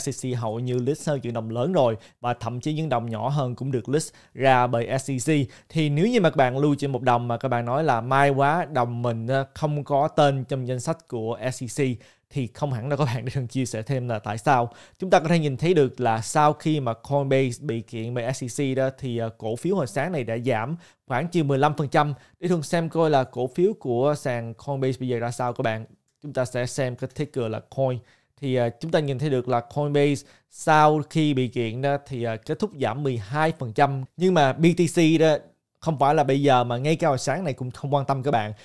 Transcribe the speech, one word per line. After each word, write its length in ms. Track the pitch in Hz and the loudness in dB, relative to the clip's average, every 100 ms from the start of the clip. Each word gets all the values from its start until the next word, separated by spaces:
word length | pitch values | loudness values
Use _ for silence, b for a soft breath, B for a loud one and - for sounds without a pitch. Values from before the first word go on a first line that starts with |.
S 80 | 143 | -2
E 20 | |
C 260 | - 131 120 | -6 -4 -4
hầu 220 | 113 113 | -4 -4
như 180 | 127 123 | -2 0
list 300 | 123 156 160 | 0 -2 -2
hơn 120 | 139 | -4
chuyện 140 | 120 | -4
đồng 160 | 117 110 | -6 -4
lớn 240 | 117 147 | -2 0
rồi, 240 | 180 123 110 B _ | 2 2 0 B _
và 120 | 120 | -6
thậm 260 | 120 117 123 | -4 -6 -6
chí 140 | 156 | -4
những 160 | 156 160 | -4 -2
đồng 200 | 120 117 | -2 -2
nhỏ 200 | 107 120 | -4 -2
hơn 260 | 147 127 117 | -2 -2 -4
cũng 160 | 131 | -4
được 180 | 127 123 | -4 -2
list 240 | 147 - b b | -2 -2 b b
ra 340 | 123 135 127 123 | 0 4 4 4
bởi 320 | 117 113 135 | 0 -2 -4
S 120 | - | -4
E 60 | 131 | -4
C. 300 | 160 151 135 B _ | 0 0 0 B _
Thì 200 | 160 151 | -2 0
nếu 180 | 147 214 | 2 2
như 140 | 240 | 4
mà 80 | 160 | 4
các 60 | 151 | 4
bạn 220 | 127 131 | 2 4
lưu 180 | 147 139 | 2 2
trên 160 | 139 | -2
một 100 | 127 | 0
đồng 260 | 127 120 120 | 2 2 2
mà 100 | 117 | -2
các 120 | 135 | -2
bạn 160 | 120 120 | -2 0
nói 180 | 135 | 0
là 180 | 160 117 | 2 0
"May 280 | 123 135 143 | 2 4 4
quá, 360 | 135 139 170 151 | 4 2 0 -2
đồng 360 | 135 120 120 | -2 -2 -2
mình, 260 | 120 113 117 | -2 -2 -2
ờ, 180 | 135 135 | -2 -4
không 300 | - 156 147 | -4 -2 -2
có 240 | 117 139 156 | -2 0 2
tên 360 | - 143 135 | 4 4 2
trong 240 | 120 135 123 | -2 -4 -4
danh 120 | 127 | -4
sách 280 | 160 - _ | -4 -8 _
của 300 | 117 110 110 123 | -6 -4 -4 -6
S 100 | - | -6
E 40 | 123 | -6
C", 300 | - 135 117 b b _ | -2 -2 -2 b b _
thì 180 | 143 117 | -6 -6
không 260 | - 147 | -6 -6
hẳn 160 | 117 131 | -4 -2
đâu 80 | 139 | 0
các 80 | 143 | 0
bạn, 200 | 123 120 | -2 -4
để 60 | 143 | -6
Hưng 120 | 120 | -4
chia 180 | 135 123 | -4 -4
sẻ 160 | 110 | -6
thêm 260 | 107 131 123 | -4 -4 -2
là 120 | 107 | -4
tại 180 | - 110 | -4 -2
sao. 340 | 151 131 120 B B _ | 2 4 2 B B _
Chúng 100 | 185 | 2
ta 100 | 180 | 4
có 80 | 156 | 4
thể 120 | 170 | 2
nhìn 180 | 147 127 | 0 0
thấy 160 | 165 | 2
được 260 | 170 131 123 | 4 2 2
là 220 | 120 113 | 0 0
sau 320 | - 156 151 | 0 2 2
khi 260 | 151 160 156 | 2 0 -2
mà 140 | 123 | -2
Coinbase 640 | 113 - 143 139 135 131 120 | -6 -2 -2 2 2 2 -2
bị 200 | 143 113 | -6 -6
kiện 320 | 107 117 113 | -6 -8 -6
bởi 200 | 123 117 | -4 -4
S 100 | 131 | -4
E 300 | 127 - 139 | -6 -4 -2
C 40 | 131 | 0
đó 120 | 131 131 | -2 -4
thì, 180 | 131 117 | -6 -4
ờ, 120 | 113 - | -4 -6
cổ 180 | 110 117 | -6 -4
phiếu 200 | 165 196 | -2 -2
hồi 120 | 135 | -2
sáng 240 | - 160 | -4 -4
này 120 | 160 | -4
đã 140 | 113 113 120 | -4 -2 0
giảm 300 | 110 120 170 B B - | -2 -2 -8 B B -6
khoảng 200 | 127 170 | -4 0
chừng 200 | 175 143 | 0 2
mười 100 | 135 | 2
lăm 160 | 147 151 | 2 0
phần 100 | 143 | 0
trăm. 260 | 156 147 135 B _ | 2 0 -2 B _
Để 80 | 175 | -2
Hưng 160 | 170 | -2
xem 260 | 139 170 160 | -2 -2 -2
coi 200 | 160 156 | 0 2
là 140 | 139 | 2
cổ 240 | 127 123 127 | 0 -2 -4
phiếu 260 | - 190 | 2 0
của 420 | - 135 120 143 147 | 0 -2 0 2 0
sàn 360 | 139 120 117 | -2 -4 -6
Coinbase 440 | 110 - 135 135 131 | -10 -8 -2 -2 -2
bây 100 | 131 | -4
giờ 100 | 117 | -2
ra 120 | 117 | -4
sao 220 | 127 123 | -4 -4
các 80 | 117 | -2
bạn. 240 | 117 110 110 _ _ _ | -2 -4 -8 _ _ _
Chúng 100 | 151 | -8
ta 120 | 135 127 | -4 -2
sẽ 200 | 123 123 | -2 -4
xem 300 | - 127 120 | -2 -4 -4
cái 140 | 131 - | -8 -8
ticker 300 | 147 135 113 | -6 -4 -4
là 120 | 110 | -6
Coin. 400 | - 135 131 123 b b b _ | -8 -2 -2 -2 b b b _
Thì, 140 | 139 127 | -2 0
ờ, 140 | 117 - | 0 -2
chúng 120 | 160 | -2
ta 80 | 165 | 0
nhìn 200 | 143 127 | 0 -2
thấy 100 | 151 | 0
được 180 | 127 127 | 0 0
là 120 | 120 | -2
Coinbase 680 | - 147 147 147 143 139 b b b | -2 -4 0 2 2 0 b b b
sau 520 | - - 156 151 151 143 | -4 4 6 6 4 0
khi 240 | 160 151 | 0 2
bị 140 | 131 127 | 2 0
kiện 340 | 123 113 120 | -2 -4 -2
đó 160 | 139 143 - | -2 -2 -6
thì, 160 | 127 | -6
ờ, 140 | 117 110 | -6 -6
kết 220 | - 151 | -6 -4
thúc 120 | 214 147 | -4 -2
giảm 220 | 117 127 | -2 -2
mười 140 | 139 117 | -2 -4
hai 360 | 98 147 160 165 | -4 -2 0 -2
phần 140 | 120 | -4
trăm. 300 | 107 139 135 131 - | 2 2 0 -8 0
Nhưng 160 | 185 | 2
mà 200 | 170 135 | 4 4
B 120 | 131 170 165 | 4 4 4
T 100 | 165 180 | 2 4
C 240 | 160 160 | 4 6
đó 180 | 160 147 - _ _ _ | 4 2 -2 _ _ _
không 200 | 160 139 | -4 2
phải 160 | 139 151 | 4 4
là 80 | |
bây 180 | 139 139 | 4 4
giờ 220 | 143 127 | 4 4
mà 140 | 120 120 | 2 0
ngay 180 | 147 165 | 0 2
cả 120 | 160 | 2
hồi 100 | 131 | 0
sáng 260 | - 151 | -2 -4
này 100 | 170 | -4
cũng 180 | 123 127 | -6 -8
không 220 | - 139 | -8 -2
quan 120 | 143 135 | 0 0
tâm 180 | 135 | -2
các 80 | 131 | 0
bạn. 220 | 113 107 107 | 0 -2 -8